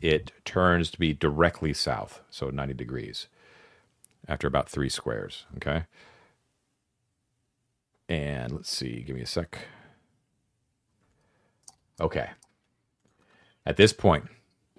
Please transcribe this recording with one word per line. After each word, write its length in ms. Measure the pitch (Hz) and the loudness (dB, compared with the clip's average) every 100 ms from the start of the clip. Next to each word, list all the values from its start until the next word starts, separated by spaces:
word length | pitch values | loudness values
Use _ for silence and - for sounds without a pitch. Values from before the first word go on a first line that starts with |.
it 320 | 82 76 69 - | 2 2 0 -14
turns 460 | - 92 90 87 80 | -4 2 4 4 2
to 80 | - | 0
be 140 | 82 | 0
directly 600 | 73 78 76 85 - 80 | 2 2 4 4 2 -4
south, 480 | 73 - 58 50 - - | -2 -2 -4 -6 -14 -16
so 200 | - 67 | -8 -6
ninety 240 | 69 69 | -4 -6
degrees 540 | 64 62 117 - - - _ - - - _ _ _ - _ - | -6 -8 -8 -8 -12 -14 _ -20 -20 -20 _ _ _ -20 _ -6
after 180 | 78 71 | -2 0
about 200 | 69 - | 0 0
three 200 | 73 65 | -2 -2
squares, 560 | - 64 55 50 - - - | -2 -4 -6 -6 -14 -16 -8
okay? 280 | - 80 85 _ - - _ _ _ _ _ _ _ _ _ _ _ _ _ _ _ _ _ _ - | -2 -2 -2 _ -20 -20 _ _ _ _ _ _ _ _ _ _ _ _ _ _ _ _ _ _ -4
And 440 | 80 71 67 60 | -4 -2 -6 -6
let's 180 | 73 - | -8 -8
see, 320 | - 64 58 65 | -8 -8 -10 -10
give 100 | 64 | -10
me 60 | |
a 40 | 60 | -6
sec. 320 | 85 82 - - - - _ _ _ _ _ _ _ _ _ _ _ _ _ _ _ _ _ - - _ - | -4 -6 -10 -16 -20 -20 _ _ _ _ _ _ _ _ _ _ _ _ _ _ _ _ _ -20 -20 _ -4
Okay. 300 | 80 71 55 - _ _ _ _ _ _ _ _ _ _ _ _ - | -2 -2 -6 -10 _ _ _ _ _ _ _ _ _ _ _ _ 0
At 100 | 76 | 6
this 160 | 107 | 6
point, 320 | - 101 76 - - _ _ _ | 8 4 4 0 -20 _ _ _